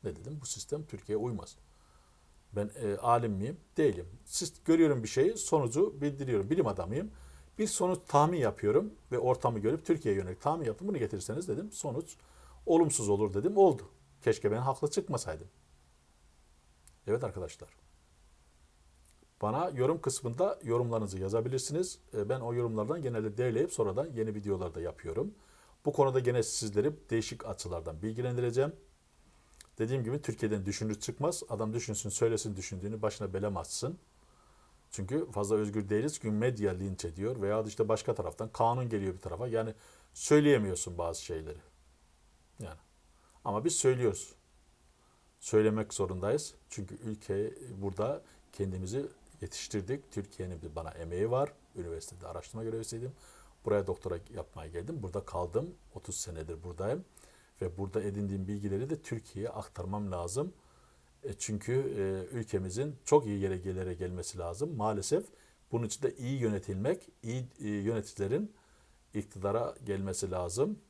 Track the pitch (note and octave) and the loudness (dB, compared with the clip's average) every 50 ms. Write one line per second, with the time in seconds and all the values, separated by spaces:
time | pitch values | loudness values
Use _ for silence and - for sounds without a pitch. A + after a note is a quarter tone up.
0 | - G#2 D#2+ D2+ D#2 B2 D3+ D3+ C3 - - - - - D3 D3 D#3 - - G2+ | -6 -8 -8 -8 -10 -10 -10 -10 -8 -8 -8 -8 -6 -6 -6 -6 -6 -8 -12 -14
1 | - - G#2 G#2+ A2 B2 A#2 G2 - - - - - - - _ - _ _ - | -6 -4 -2 0 0 0 -2 -4 -6 -10 -16 -20 -20 -20 -20 _ -20 _ _ -20
2 | _ _ _ _ _ _ - - _ _ - G2+ G#2 G#2 - - A#2 G#2 G2+ G2 | _ _ _ _ _ _ -20 -20 _ _ -4 -4 -4 -4 -4 -4 -2 -2 -2 0
3 | - A#2 A#2+ A#2+ A#2+ A2+ G2+ F#2+ G2 B2 F3 - - _ - - D#3 C#3 F#2 E2+ | 4 4 4 4 4 2 0 0 -2 -4 -4 -8 -12 _ 0 4 4 4 4 2
4 | F2 - - - - - - - F#3 - - - - - E3 E3 E3 D#3 C#3 B2 | -6 -12 -14 -18 -14 -6 -4 -4 -4 -4 -8 -8 4 4 8 8 8 8 6 2
5 | G#2+ G#2+ - C3 C3+ F#3 A3+ A3 - - - D#3 C#3 A#2 A2 D3 F#3+ G#3+ - C#3+ | 0 0 4 4 4 4 4 0 -2 2 4 4 4 2 4 2 2 2 2 -2
6 | C#3+ D3 C#3 C3+ C#3+ B2+ A#2+ G2+ G2 A2 D#3+ F3+ E3 A2 G2 F#2 F2 F2+ A2 C#3+ | -2 -2 -2 -2 -2 2 2 2 2 2 4 4 4 2 2 0 -2 -2 -2 -2
7 | F#3+ G#3+ - - - - - - - - - - G#3+ G#3 - - F#3 F3+ F#3 F3+ | -2 -4 -8 -14 -20 -20 -20 -20 -20 -20 -4 -2 -2 -2 2 2 2 2 2 0
8 | - - - C#3+ D3 D#3+ F3+ E3+ B2+ G#2+ G2+ - - G#2 G#2+ D3 G#3 G#3+ - - | -4 4 6 6 6 6 4 2 2 2 0 2 2 4 4 4 4 2 -8 -12
9 | - - B2 A#2+ B2 B2 B2+ B2 - C3+ A#2 A2 G2 A2 C#3 D#3+ - - E3+ D3+ | -8 -2 -2 2 4 4 2 4 2 0 0 2 2 2 0 0 2 0 0 2
10 | - A2 G2 G2 F#2 F2+ F2+ - - C#3+ D#3+ E3+ D#3 A#2 G#2+ - F3+ G3+ G#3 D3+ | 4 2 2 2 0 -2 -6 -2 0 0 0 2 0 -2 -2 -2 -4 -4 -2 0
11 | A2+ G#2 - G2 F#2 - A2+ D3 F3+ F#3 G#2+ - - G#2+ - - - D3 A#2+ C#3 | -2 -2 -2 -6 -6 -4 -4 -4 -2 -2 -4 -4 -4 -8 -8 -6 -6 -4 -4 -4
12 | F3 - - - - - - - - - - - - - E3 E3 E3+ D3+ - - | -6 -8 -12 -20 -20 -20 -20 -20 -20 -20 -20 -12 2 6 8 8 8 6 4 0
13 | A2+ G2+ G#2 G2 G#2+ G2+ F#2 G2 A2+ F3+ G#3 G3+ G3 F3+ C#3+ A#2 - - - - | 4 4 4 4 4 2 2 2 0 2 8 10 10 10 8 6 -4 -14 -20 -20
14 | - _ - - - B2 A2+ - - G#2+ G#2 A2+ B2 C3+ C#3 - - D3 - - | -20 _ -20 -2 2 2 2 4 2 0 0 2 0 0 0 0 0 0 0 0
15 | - - C#3+ - - - D#2+ D#2 - F2+ _ - - _ - - - _ _ _ | -2 0 -2 -2 -2 -4 -6 -8 -10 -16 _ -20 -20 _ -20 -20 -20 _ _ _
16 | _ _ _ _ _ - - _ - _ - _ _ _ - _ _ - - _ | _ _ _ _ _ -20 -20 _ -20 _ -20 _ _ _ -20 _ _ -20 -20 _
17 | _ - G#2 A#2+ A#2+ F#2 F2+ F#2 F#2 D2+ - - - - - - _ - - _ | _ 0 0 0 0 -2 -4 -6 -8 -8 -10 -14 -18 -20 -20 -20 _ -20 -20 _
18 | _ _ _ _ - - - - - - _ _ - _ _ _ _ - _ _ | _ _ _ _ -20 -20 -20 -20 -20 -20 _ _ -20 _ _ _ _ -20 _ _
19 | - - - _ - _ _ _ - G#2 A2+ C#3+ E3+ F3+ D3 B2+ B2 C#3 E3 E3+ | -20 -20 -20 _ -20 _ _ _ 0 0 2 2 0 0 0 2 4 4 4 2
20 | - C#3 - - - A#2+ A#2 B2+ F3 G3+ G3 - - A2+ A2+ A#2+ B2 A#2 A#2 A2+ | 0 -2 -2 -2 -4 -4 0 2 2 0 0 -2 -2 0 2 2 2 2 0 0
21 | G#2+ G2 F#2 F#2 F#2+ F#2+ G#2 A#2 A2+ B2+ C3 C3 - - C#3+ E3 F#3 F3+ - - | -2 -2 -4 -2 -2 0 2 2 2 2 0 -2 -2 -2 0 0 0 -2 -4 -12
22 | _ - - A2 G2+ G#2 B2+ C3 A#2+ A#2 A#2 A#2+ A#2+ A#2 A2+ G#2+ G#2 G#2+ D#3 F3 | _ -8 -4 -4 0 0 0 -2 -2 -2 0 0 0 0 2 0 0 0 -2 -2
23 | D3+ B2+ A#2 A2+ G#2+ A2 G#2 A2 B2 B2 A2+ A#2 D3 F3 - - A#2 G2+ F#2+ A2+ | -2 -2 -2 0 -2 -2 0 0 0 2 4 2 2 2 2 0 0 2 2 0
24 | D3 E3+ C3+ A2+ A2 A2 G#2 G#2+ G2+ G#2 G2 F2+ F#2 F2 D#2+ F#2+ E2+ F2 E2 - | -2 -2 0 -2 -2 -2 -2 -4 0 0 0 0 0 -4 -4 -4 -6 -6 -6 -6
25 | - E2+ D#2+ A2 D3+ G#3 - - - - - - - - - _ _ D3 D3 - | -8 -4 -2 -2 -2 -2 -4 -10 -20 -20 -20 -20 -20 -20 -20 _ _ -2 4 6
26 | C#3 C3+ B2+ C3 B2 B2 B2 B2 A2+ - - - - A2 G2+ G#2 G2+ D3+ D3+ - | 4 6 6 4 4 4 4 4 2 2 0 -2 -4 0 2 4 2 2 0 -2
27 | - - A#2 A2+ A2 - A2+ - - A2+ G2+ - - - F2 E2+ E2 F#2+ E2 D#2 | -6 0 0 0 0 0 -6 -10 -8 -10 -8 -8 -6 -6 -6 -6 -6 -6 -8 -4
28 | F#2 A2 A2+ A#2 B2 B2 B2 B2 B2 A#2+ A#2 C3 C3+ D3+ E3 - - - - _ | -4 -4 -2 -2 -2 0 0 2 0 2 4 4 2 2 0 -8 -18 -20 -20 _
29 | _ _ _ _ - - - - _ _ - - - - - - A2 A2 C3 C3+ | _ _ _ _ -20 -20 -20 -20 _ _ -20 -20 -20 -20 -4 -2 0 0 2 0
30 | A#2+ A2 B2+ D3 D3 - A2+ - - A2 G#2+ G#2 F#2+ G2 G2 - A2+ A2 G#2+ G#2 | 0 0 -2 -2 -2 -4 -4 0 0 0 2 0 0 -2 -2 -2 0 -2 -2 -2
31 | - - A#2 - C#3 D#3+ E3+ - - - A#2 G#2 A2 G#2+ A2 A#2+ A#2 - G#2+ G2 | -4 -8 -4 0 0 0 0 -2 -4 -6 -4 -2 -2 0 -2 -2 -2 -2 -4 -4
32 | - G#2+ - - A#2 A2+ A#2 G2+ - A2+ G2+ F#2+ F#2 - G2+ F#2 F2+ G2+ A2 A2 | -4 -4 0 4 4 4 4 2 0 -2 -4 -6 -6 -8 -8 -6 -6 -6 -4 -2
33 | G#2 G#2+ G2+ - G#2+ F#2+ F2+ F#2+ G2 G#2 G2 F#2 - - - - - C#3 F3 - | -2 -2 -2 -2 -6 -4 -2 -2 -2 0 -2 -2 -6 -6 -6 -4 -4 -4 -6 -6
34 | - _ _ - - - - _ - _ - - - - _ - _ _ - - | -14 _ _ -20 -20 -20 -20 _ -20 _ -20 -20 -20 -20 _ -20 _ _ -8 -8
35 | G2 F#2 C3 D#3 F3 - - G#2 G2+ G2+ A2 G#2+ G#2+ G#2 G2+ A2 G2+ G2 G#2 G#2+ | -6 -2 -2 -2 -2 -2 -2 -2 2 2 4 2 2 2 0 -2 0 2 2 2
36 | B2 D3+ D3+ - - A2 G#2+ G#2+ A2+ B2+ B2+ G2+ G2+ G2+ F#2 F2+ F#2+ G2 F#2 - | 2 0 -2 -2 -2 0 0 2 2 2 2 2 0 0 0 0 -2 -4 -4 -4
37 | - E2+ D#2+ F2+ G2 A2+ C3 B2 G2 G2 G#2 A2 A2 G#2+ G#2 - A2 G#2 A2 G#2+ | -6 -8 -4 -2 -2 -2 -2 0 0 0 2 2 0 -2 0 0 2 2 2 0
38 | - - A2+ - G2+ F2 - - A2 A2+ - - A#2 A#2 A#2+ B2+ B2+ A#2+ A2+ G#2 | 2 -2 -2 -2 -2 -6 -4 -6 -8 -8 0 2 4 4 4 2 0 -2 -2 0
39 | G2 F#2+ F2+ F#2 - F#2 - F#2+ A#2+ B2 A2 A2+ A2 A2 A2 - - - - - | 0 -2 -4 -4 -6 -8 -6 -6 -4 -2 0 0 0 0 -4 -10 -16 -20 -20 -20
40 | - _ - - - - D3 D3+ D3+ D3 C#3+ B2 G#2 G2 F2+ - - F#2 F2 E2+ | -20 _ -14 -8 2 6 6 8 10 8 8 8 6 2 0 -2 -4 -6 -4 -4
41 | E2+ E2+ E2 - - - F2 D#2+ D#2 D#2 D2+ D2+ - - _ _ _ - _ _ | -4 -2 -4 -6 -6 -6 -6 -6 -6 -8 -12 -12 -14 -20 _ _ _ -20 _ _
42 | _ _ _ _ _ _ _ _ _ _ _ - A2 E2 C#2+ - - _ _ _ | _ _ _ _ _ _ _ _ _ _ _ -12 -12 -10 -10 -14 -18 _ _ _
43 | _ _ _ _ _ _ - - _ - G2+ G#2+ A#2+ E3+ - - - C3 C3 B2 | _ _ _ _ _ _ -20 -10 _ -2 -2 0 2 2 2 6 6 6 6 6
44 | B2 A2 F#2+ - - - - - _ _ _ - _ _ _ _ _ - _ _ | 4 2 2 2 -8 -12 -16 -20 _ _ _ -20 _ _ _ _ _ -20 _ _
45 | _ _ _ _ _ _ _ _ - - - G#2+ G#2+ G#2+ G#2+ A2 G#2+ G#2 - - | _ _ _ _ _ _ _ _ -8 4 6 6 6 6 4 2 -2 -2 -2 -2
46 | G2 F2+ F#2 F#2 F#2 G2+ A#2+ D3+ - - - - _ _ - - G2+ F#2 G2 - | -2 0 0 -2 0 0 0 0 0 -4 -12 -16 _ _ -10 -10 -10 -10 -10 -10
47 | - A2+ G#2+ G#2+ - - G2 G2 G#2 A2 - - - B2 A#2+ F#2+ F#2+ G2 F#2+ G2 | -8 -8 -8 -8 -6 -4 -2 -2 -2 -2 -4 -10 -14 -14 -10 -6 -4 -4 -2 -2
48 | G#2 - - - - - - - - _ - - G2 F#2+ F#2 F#2 F#2 F2+ G#2+ C3 | -2 -2 -2 -4 -8 -16 -20 -20 -20 _ -6 -4 -4 -2 -2 -4 -6 -4 -4 -4
49 | C#3+ - - - - - - - - F#2+ - - - - - G#2+ F#2 F2+ C3 C#3+ | -4 -6 -10 -16 -20 -20 -14 -12 -12 -10 -8 -10 -10 -4 -4 -4 -2 -2 -4 -6
50 | - - - - G2 - - - F#2+ F2+ F2+ D#2+ D#2+ E2 D2+ E2+ E2 D#2+ - E2+ | -6 -8 -8 -8 -8 -8 -8 -8 -8 -8 -6 -8 -10 -10 -8 -8 -8 -8 -8 -8
51 | E2+ E2 E2+ F2+ G2+ A2+ A#2+ B2+ C#3+ - - - - _ _ - F2 E2+ E2 E2 | -8 -6 0 0 2 2 4 2 2 0 -2 -14 -20 _ _ -10 -8 -6 -6 -8
52 | - - - F2+ F2 - E2 E2+ - - - A2+ A2+ A2+ A2+ A2+ A2+ - - A2+ | -10 -12 -14 -14 -14 -10 -10 -10 -12 -10 -10 -8 -6 -4 -4 -6 -6 -6 -8 -8
53 | A#2+ B2+ - - - - - - - - - _ - - G#2 G2+ F#2+ F#2 F2+ - | -8 -8 -10 -12 -20 -20 -20 -20 -20 -20 -20 _ 0 2 2 4 4 2 -4 -4
54 | - F2+ F2 E2+ - - - F#2+ E2+ - - - D#2+ E2 E2 E2+ F2+ B2+ E3+ D3+ | -2 -4 -4 -4 -6 -8 -10 -10 -10 -10 -10 -12 -12 -8 -8 -8 -6 -6 -6 -6
55 | G#2 F2+ E2+ G2 - - - F2 F2+ F2 E2+ A2+ D3 F3 F3+ - - - - - | -6 -4 -4 -6 -6 -4 -4 -2 -2 0 0 -2 -2 -2 -8 -14 -20 -18 -18 -16
56 | - - F#2+ - - - E2+ D#2+ D#2 D#2 E2+ D#2 E2+ F2 E2+ E2+ F#2+ G#2 C3 F#3 | -10 -8 -8 -6 -6 -8 -8 -8 -8 -8 -10 -10 -10 -12 -8 -4 -2 -2 -2 -4
57 | F#3 - _ - - - - - - _ _ - G2 F2+ E2+ F2+ G2 F#2+ F2+ A2 | -6 -12 _ -20 -20 -20 -20 -20 -20 _ _ -6 -6 -6 -4 -4 -6 -2 -2 -2
58 | F#2+ G2+ G2 G#2 G#2 G2 G2 G2 F#2+ F#2 G#2 G2+ G2+ G#2 G2 G2 B2 C#3 D#3+ D3+ | -2 0 -2 -2 -2 -2 -2 -2 -2 -4 -4 -4 -2 -2 -2 -2 -2 -2 -4 -6
59 | - - A#2+ A2+ - - - G2 G2+ A#2 - G#2+ G2+ - _ - F2+ F2+ G2 G#2 | -4 -6 -8 -8 -8 -10 -8 -6 -6 -6 -6 -8 -10 -10 _ -8 -6 -4 -4 -4
60 | G#2 G2 F2+ F2 F2 F2 F#2+ B2+ D3+ F#3 F#3 - _ - _ - _ _ _ _ | -4 -4 -4 -4 -4 -2 -2 -2 -2 -4 -6 -12 _ -20 _ -20 _ _ _ _
61 | _ _ _ _ - - G2 - - - G#2+ G2+ - - B2 C3 C#3 - - G#2+ | _ _ _ _ -10 -10 -8 -8 -6 -4 -4 -4 -2 0 0 0 0 0 0 0
62 | G2 F#2+ F#2+ F#2+ F#2 F2 - A#2+ A2 - - G2 F#2 F#2 F2+ A2 C3+ D3+ C#3+ - | 0 0 0 -2 -4 -6 -6 -6 -6 -2 -2 -2 -2 -2 -2 -2 -2 -2 -4 -8
63 | _ - D3 D3+ B2+ G#2+ G2+ G2+ G2 F#2+ F#2+ F2+ F2 G2 F#2 F#2 F#2 F#2 F2+ F2 | _ 6 6 6 6 6 -2 0 2 0 0 0 -2 -4 -4 -2 -2 -4 -4 -4
64 | F#2+ F2+ F2+ F2+ F2 - - F2+ E2+ E2+ F2 F#2+ C#3 E3+ E3 A#2+ G#2 G#2+ G#2+ G2+ | -4 -4 -4 -6 -6 -6 -6 -6 -6 -6 -4 -4 -4 -4 -2 0 0 0 0 0
65 | F#2 - C#3+ F3 G#3 - - - - - _ _ _ _ - A#2 A#2+ G#2+ - - | 0 2 2 0 0 -2 -14 -20 -20 -20 _ _ _ _ -2 -2 -2 -2 -4 -2
66 | - - - - B2+ B2 C#3 C3+ A#2+ A2 G#2 G2 - - F#2+ F#2 G2+ C3+ F#3 F#3+ | -2 -2 -2 -2 -4 -4 -2 0 0 0 0 0 -2 -4 -4 -2 0 0 0 -2
67 | - - - _ - A2+ A#2+ C3 B2+ B2 - - - G#2+ G#2 G#2 G2 G#2+ A2+ A2+ | -4 -16 -20 _ -6 -4 -4 -4 -4 -8 -12 -8 -4 -2 -2 0 0 0 0 0
68 | G#2 - - - G2 G2 A#2 E3 G#3+ G#3 - - _ _ _ _ _ _ _ _ | -2 -6 -4 -4 -2 0 0 0 -2 -4 -8 -16 _ _ _ _ _ _ _ _
69 | _ _ - G#2+ G2 - - G2 F#2 G2 G2+ A2+ A#2 - - - B2+ A2 G2 G2 | _ _ -6 -6 -6 -6 -8 -4 -2 0 0 2 0 -2 -6 -8 -6 -4 -4 -2
70 | G2 G2 F#2 - - F#2 F2+ F2+ F2+ F2 F2 G#2 C3+ G3 G#3+ - - | -2 -4 -4 -4 -4 -4 -2 -2 -4 -2 0 0 0 0 0 -6 -10